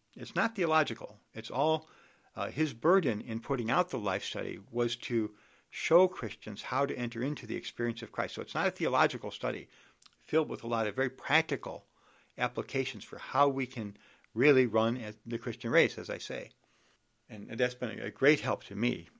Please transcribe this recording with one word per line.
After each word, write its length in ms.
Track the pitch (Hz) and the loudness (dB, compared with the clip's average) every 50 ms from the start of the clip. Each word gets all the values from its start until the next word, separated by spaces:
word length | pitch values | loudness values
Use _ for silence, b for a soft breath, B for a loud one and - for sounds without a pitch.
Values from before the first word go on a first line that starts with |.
| _ _ - | _ _ -14
It's 180 | - 120 117 - | -14 -12 -6 -2
not 220 | 170 208 226 226 | -2 -2 -2 -2
theological. 600 | 202 175 156 160 160 151 - 117 - - - 104 - _ _ | -2 0 2 4 2 2 2 -2 -8 -10 -14 -14 -16 _ _
It's 180 | - 113 107 - | -12 -12 -10 -4
all, 380 | - 123 147 160 156 151 - b b b b b b b b b b | 0 2 2 4 2 2 -2 b b b b b b b b b b
uh, 120 | 104 101 101 | -4 -4 -4
his 260 | 98 123 156 147 123 | 0 0 -2 -2 -2
burden 460 | 117 - 160 185 196 160 135 107 104 | 2 4 6 6 6 4 2 0 -2
in 200 | 120 131 113 113 | -4 -6 -6 -6
putting 300 | - - 139 123 113 110 | -4 -2 -2 -2 0 2
out 200 | 127 165 180 175 | 2 2 2 0
the 80 | - 120 | -2 -2
Life 260 | 104 101 92 87 - | -2 0 -2 -2 -4
Study 340 | - - 101 98 98 98 95 98 - | -4 -6 -6 -6 -6 -6 -10 -10 -6
was 260 | 120 120 120 117 - | -2 0 0 0 -2
to 340 | - - - 123 113 110 104 b b b b b b b b | -4 -6 -2 0 0 0 -2 b b b b b b b b
show 360 | - - - - 156 175 190 | -12 -6 0 6 6 6 6
Christians 560 | 180 185 - 123 104 - - - 110 104 - | 6 2 -4 -8 -8 -8 -10 -12 -12 -10 -10
how 220 | - - 123 131 143 | -6 -4 0 0 0
to 120 | 135 139 | 0 -2
enter 260 | 127 123 120 - 113 | -4 -4 -4 -4 -2
into 240 | 120 143 151 - - | -2 -2 -4 -4 -6
the 100 | 107 107 | -6 -6
experience 460 | 101 - - - - 120 120 113 - | -6 -6 -8 -6 -4 -2 -2 -2 -4
of 100 | 113 - | -10 -8
Christ. 220 | - - 104 95 - | -4 -4 -4 -4 -4
So 80 | - | -8
it's 120 | 101 - - | -8 -6 -4
not 120 | 156 175 | -2 -2
a 60 | 190 | -2
theological 580 | - - 175 135 123 135 156 151 - 117 - 107 | -2 0 -2 2 4 4 4 4 2 -2 -8 -8
study, 380 | - - - 120 113 95 - b b b b b b b b b b _ _ | -8 -4 -4 -4 -4 -6 -10 b b b b b b b b b b _ _
filled 240 | - - 160 156 127 | 0 0 0 0 0
with 160 | 120 107 - | -4 -8 -4
a 40 | 113 | -2
lot 180 | 117 113 110 | 0 0 0
of 100 | 107 98 | 0 0
very 140 | 127 135 127 | 0 0 -2
practical 760 | - - - - 147 160 165 - 143 127 - - 82 78 _ _ b b b b b b b b b | -2 -6 -2 2 2 4 4 2 -2 -4 -4 -8 -10 -10 _ _ b b b b b b b b b
applications 680 | - 123 123 - 117 110 - - 131 131 - - 101 - | -2 -2 -2 -2 -4 -6 -4 -2 -4 -2 -4 -6 -10 -12
for 140 | - - 98 | -12 -14 -12
how 300 | - - - 131 143 143 | -10 -2 2 4 4 4
we 180 | 135 135 131 | 4 0 -4
can 300 | 123 - 123 107 101 98 b b b b b b b - | -4 -6 -8 -8 -8 -10 b b b b b b b 0
really 320 | 113 131 151 139 131 127 | 4 6 8 8 8 6
run 300 | 113 101 110 110 113 120 | 6 4 4 4 4 2
a-, 180 | 127 113 107 104 _ - | -2 -6 -10 -12 _ -10
the 140 | 117 120 117 | -8 -6 -6
Christian 320 | - 123 110 - - 117 | -4 -6 -6 -4 -2 2
race, 280 | 135 165 151 110 - 110 | 4 4 4 4 0 -4
as 120 | 95 101 | -8 -6
I 80 | 104 92 | -8 -8
say. 320 | - - 131 131 - - _ _ _ b b b b b b b b _ _ _ _ - | -6 -8 -10 -10 -10 -12 _ _ _ b b b b b b b b _ _ _ _ -16
And 180 | 113 104 101 - 117 | -14 -12 -12 -6 0
that's 180 | 113 123 123 123 | 0 0 0 0
been 240 | - 127 110 104 110 | -4 -6 -6 -6 -6
a 100 | 110 107 | -8 -8
great 300 | - - 131 143 156 - | -2 4 6 6 6 4
help 240 | - 127 104 - - | 2 -2 -2 -2 -4
to 120 | - 101 | -8 -4
me 320 | 98 113 120 110 87 87 - _ | -2 0 0 -2 -2 -8 -16 _